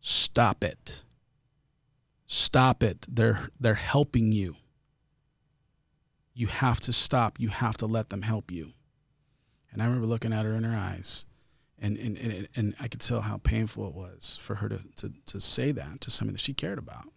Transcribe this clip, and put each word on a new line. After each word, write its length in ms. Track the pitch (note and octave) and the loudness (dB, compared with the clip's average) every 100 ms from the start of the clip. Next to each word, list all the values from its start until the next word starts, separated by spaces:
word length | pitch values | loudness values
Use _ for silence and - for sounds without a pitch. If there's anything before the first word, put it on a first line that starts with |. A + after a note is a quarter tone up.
Stop 600 | - - - - A#2 F#2 | 2 4 4 4 4 4
it. 400 | F2+ - - - - _ _ _ _ _ _ _ _ _ _ _ _ | -2 -4 -12 -14 -14 _ _ _ _ _ _ _ _ _ _ _ _
Stop 580 | - - C3+ B2+ B2+ | 2 4 6 6 6
it. 220 | A2+ F2 - | 2 0 -6
They're, 420 | A#2 A2+ A2 - - | 2 4 4 -2 0
they're 140 | A#2+ | 2
helping 580 | G#2+ - D3 D3 B2+ A2 | 2 2 2 2 4 4
you. 240 | G#2+ F#2+ D#2+ _ _ _ _ _ _ _ _ _ _ _ _ _ _ _ _ _ | 2 0 -6 _ _ _ _ _ _ _ _ _ _ _ _ _ _ _ _ _
You 140 | - A2 | -4 -2
have 320 | - C3+ A#2 | 2 2 2
to 120 | - | 0
stop. 460 | A#2+ - C3 A2+ - | 0 2 4 2 0
You 100 | A#2 | -4
have 280 | G2 A#2+ A2 | 0 -2 0
to 80 | A#2 | 0
let 240 | A2+ G#2+ | 0 -2
them 120 | G2 | -4
help 300 | G#2 A2 - | -2 -2 -2
you. 220 | F2 D2+ - _ _ _ _ _ _ _ _ _ | -10 -10 -16 _ _ _ _ _ _ _ _ _
And 100 | G#2+ | -4
I 40 | A2+ | 0
remember 220 | B2 A2+ | 0 0
looking 260 | A2+ A#2 | 0 0
at 120 | A2 A2 | -2 0
her 80 | |
in 100 | A2 | 0
her 140 | A2+ A2+ | 0 -2
eyes, 480 | F#2+ F#2 F2+ - - _ _ _ _ _ | -4 -6 -4 -4 -4 _ _ _ _ _
and, 180 | G#2 G2+ | -4 -2
and, 200 | A#2+ G#2 | -4 -6
and, 300 | A#2+ G2 G2+ - | -6 -6 -8 -2
and 200 | G#2+ - | -2 -2
I 80 | A#2 | -8
could 140 | - | -2
tell 200 | - A#2 | 0 0
how 160 | G#2 G#2 | -2 -2
painful 500 | - A2+ A2 - G2+ | 0 2 0 -4 -8
it 60 | |
was 440 | D#2 F#2 F2+ - - | -8 -14 -10 -8 -8
for 140 | - G2+ | -6 -6
her 140 | G#2 | -4
to, 100 | G2+ F#2+ - | -6 -10 -8
to, 160 | G2+ - - | -8 -8 -10
to 140 | - | -2
say 300 | - - C3 | 2 2 2
that 300 | C#3+ C#2+ G2+ | -2 -6 -8
to 100 | - | -2
somebody 220 | - G#2+ | 0 0
that 80 | G2 | -2
she 120 | - | -4
cared 260 | C3+ E3+ F#3+ | -4 -4 -6
about 260 | - - D4+ | -10 -14 -18